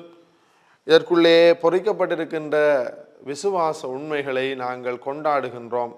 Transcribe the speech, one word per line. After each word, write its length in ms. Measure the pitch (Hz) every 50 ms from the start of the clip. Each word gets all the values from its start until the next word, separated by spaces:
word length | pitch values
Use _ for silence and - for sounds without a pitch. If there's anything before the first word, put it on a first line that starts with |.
| 170 170 _ _ _ _ _ _ _ _ _ _ _ _ _ _ _ -
இதற்குள்ளே 640 | 156 165 160 - 175 170 170 170 165 165 170 170
பொறிக்கப்பட்டிருக்கின்ற 1400 | 170 170 - 165 165 185 180 214 196 170 185 170 175 160 165 143 165 160 151 151 147 151 151 147 147 135 120 - - - - - _ _ -
விசுவாச 600 | 131 143 139 - 196 196 180 165 160 151 156 - 131
உண்மைகளை 680 | 127 135 147 156 151 143 139 139 131 127 131 135 135
நாங்கள் 400 | 127 127 123 127 123 123 123 123
கொண்டாடுகின்றோம். 1000 | 120 - 135 139 151 151 156 147 139 127 127 117 123 120 113 117 123 120 117 120